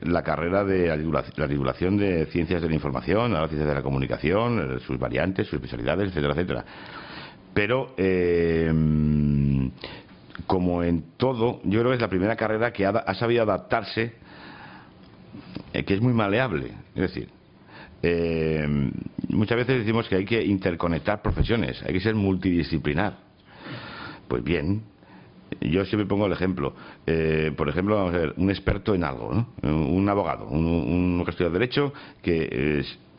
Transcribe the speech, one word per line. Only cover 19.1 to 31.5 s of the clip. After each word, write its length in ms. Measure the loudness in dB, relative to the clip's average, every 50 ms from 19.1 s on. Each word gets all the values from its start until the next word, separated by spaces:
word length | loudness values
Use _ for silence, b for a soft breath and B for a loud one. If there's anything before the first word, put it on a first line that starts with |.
| -10 -8 -4 -2
muchas 280 | 0 0 2 2 0
veces 220 | 0 0 0 0 0
decimos 280 | 0 0 0 0 0
que 100 | 0 0
hay 80 | 0 0
que 180 | 0 0 0 2
interconectar 800 | 2 0 2 0 0 0 0 0 0 0 0 0 -2 -2 0
profesiones, 600 | 0 -2 0 0 0 2 2 0 0 -2 -4 -6 -4
hay 100 | -2 -2
que 80 | 0
ser 140 | 2 2 2
multidisciplinar. 1000 | 2 2 2 2 2 2 2 2 2 2 0 -2 -2 0 0 0 0 0 -2 -4 -8 -16 -20 -20 _ -20 B B B B B B B B B B B B B B B B
Pues 160 | -4 -4 -2 0
bien, 400 | 0 0 0 0 0 -2 -2 -4 -10 -18 -20 B B B B B B B B -14 -12 -8 -4
yo 240 | -2 2 2 2 2
siempre 200 | 2 0 0 0
pongo 200 | 2 2 2 2
el 80 | 0 0
ejemplo. 420 | 0 0 0 0 0 -2 -4 -4 B B B B B B
Eh, 480 | 0 2 2 2 2 2 2 0 0 0
por 140 | -2 -2 -2
ejemplo, 260 | 0 0 0 2 2
vamos 180 | 2 2 2 2
a 40 |
ver, 160 | 0 0 0 0
un 120 | 0 0 0
experto 440 | 0 0 0 0 0 0 0 0 0
en 80 | 0 0
algo, 300 | -2 -4 -6 -4 -2 0
¿no? 360 | 0 0 -2 -4 -4 -2 0
Un, 280 | 2 2 2 2 2
un 120 | 2 2 2
abogado, 380 | 2 2 0 -2 -2 -6 -6
un, 180 | -2 0 0 2
un 580 | 2 2 0 0 0 0 0 2 2 0 0 -2
que 80 | -2
estudia 180 | -2 0 0
Derecho, 440 | 0